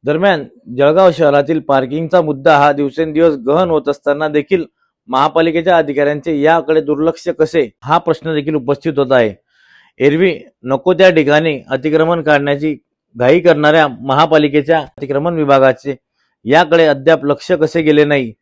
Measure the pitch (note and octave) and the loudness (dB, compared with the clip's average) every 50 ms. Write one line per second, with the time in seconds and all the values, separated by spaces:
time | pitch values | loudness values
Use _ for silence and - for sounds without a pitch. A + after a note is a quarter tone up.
0 | _ C3 D3+ D#3+ F#3 G3+ F3+ D#3 C#3 - _ _ _ - A#2+ B2 C#3 D3 D#3 F3+ | _ -4 -4 0 0 0 0 -2 -4 -12 _ _ _ -14 -4 0 0 2 4 4
1 | F#3+ F3+ D#3+ - E3 D3 C#3+ C#3+ C#3 C3+ E3 D#3 D3+ - C#3 C3+ C3+ B2 C#3 D#3 | 4 2 2 2 0 2 2 2 0 0 -2 -4 -2 0 0 0 0 -2 -6 -8
2 | E3 D3+ F#3 F3+ D#3+ D3+ D3 C3+ C#3 E3 D3+ C#3+ C#3+ D3 C#3+ C#3+ C#3+ C#3 B2+ D#3 | -6 0 0 0 0 0 -6 -2 2 2 4 4 4 2 0 0 -4 -6 -4 -4
3 | D#3+ D#3+ D3+ D3+ E3 E3+ D3 C3+ A2+ B2+ C#3+ E3 F#3 F3 E3 D3+ B2 C#3+ C#3 - | -6 -4 0 2 2 2 0 0 -4 -2 0 0 0 0 -2 -2 -2 -4 -6 -4
4 | _ C#3+ C#3+ C#3+ D#3 D3+ D3 D3+ C#3+ _ F#3+ F3+ D#3 - _ _ _ _ _ _ | _ -4 -4 -2 -4 -2 -2 -4 -2 _ -4 -4 -4 -6 _ _ _ _ _ _
5 | _ - B2+ B2+ C#3+ D#3 - E3 E3 E3+ D#3 E3+ D#3+ F#3 F3+ E3+ D#3 D3 C#3+ C#3+ | _ -4 -2 0 0 0 0 0 0 0 0 -2 0 2 2 2 0 0 -2 -2
6 | C#3+ C#3+ D3 D3 C#3 E3+ D#3+ C#3+ C#3+ D#3 E3 E3 D#3+ D3+ D#3+ D#3+ D3 C#3 D3+ C#3 | -2 -2 -2 -4 -6 -6 -4 0 2 2 2 0 0 0 -2 -2 0 -2 -4 -2
7 | D#3 E3 D#3+ - - F3 E3+ - D#3+ D#3 - E3 C#3 A2 _ _ - B2+ D#3 E3+ | -2 -4 -4 -4 -8 -8 -2 -2 -4 -2 0 -4 -4 -4 _ _ -4 -2 -2 -2
8 | - E3 D#3 - - E3 D#3+ D3+ C#3 D3 D#3 D3+ A#2+ B2+ C#3+ C#3 - E3+ C#3+ C#3 | 0 -2 -4 -4 -4 -6 -6 -4 -4 -4 -6 -6 -4 -4 -6 -4 -4 -6 -2 -2
9 | C#3 B2 C3+ B2+ A#2 G#2+ G2 _ _ _ _ _ _ _ _ _ _ _ _ _ | -2 0 2 2 2 0 -4 _ _ _ _ _ _ _ _ _ _ _ _ _
10 | B2 C#3+ C#3+ D#3+ F#3 F#3 D#3 - - - _ _ - B2+ C3+ C3 - F3+ F#3 D#3 | 0 0 2 2 0 0 -2 -4 -12 -20 _ _ -6 -6 -6 -2 0 -2 2 4
11 | F#3+ F#3 F3+ D#3+ D3 C3+ D3 D3+ D#3+ E3 D3 C3 - - C3+ C3+ C3 D#3 D3+ D#3 | 4 4 4 2 0 2 0 0 0 -2 -4 -6 -8 -8 -8 -6 -4 -2 0 0
12 | D#3+ D#3+ E3+ E3+ D3 D#3 D3+ C#3+ C#3+ C#3+ C#3+ C#3+ D3+ D#3 D3+ - _ _ _ _ | 0 0 -2 -4 0 0 0 0 0 -2 -4 -4 -4 -6 -6 -8 _ _ _ _
13 | _ _ _ A#2 A#2+ B2+ D#3 F3 E3 F3 E3+ D3 D3+ D3+ D3+ D#3+ D#3 C#3+ A#2+ G#2+ | _ _ _ -2 2 2 2 4 4 2 2 2 2 2 2 2 2 0 -4 -10
14 | A#2 C#3 C3 C#3 D#3+ D#3 D#3 D#3 D3+ D3 C#3 D3+ C#3 C#3+ E3 D#3+ C#3+ - _ - | -4 -2 0 0 2 2 2 2 2 2 0 0 0 0 -2 -2 -2 -8 _ -16
15 | C#3+ C3 C#3+ C#3 D3+ F3 E3+ D#3+ D3+ C#3 C#3 C3+ C3 C3 B2+ - - C#3 C3+ B2+ | -10 -6 -6 -4 -4 -4 -4 -4 0 2 2 4 4 2 2 0 -6 -12 -12 _
16 | _ _ _ _ _ _ _ _ _ G#2+ C#3 D#3+ F3 D3+ E3 E3+ D#3+ D#3 C#3+ C#3 | _ _ _ _ _ _ _ _ _ 0 2 2 2 2 2 2 2 2 0 0
17 | C3+ D#3+ E3 D3+ C#3+ C#3+ D3 C#3+ - - F#3 D3+ D#3 D3+ - E3+ D#3+ D3+ D3+ D3 | 2 2 2 2 0 -4 -4 -4 -2 -4 -2 -2 -2 -2 -2 -2 0 2 2 2
18 | D3+ D3 D3 C#3 B2+ A2+ A2 _ | 2 2 0 -2 -4 -6 -12 _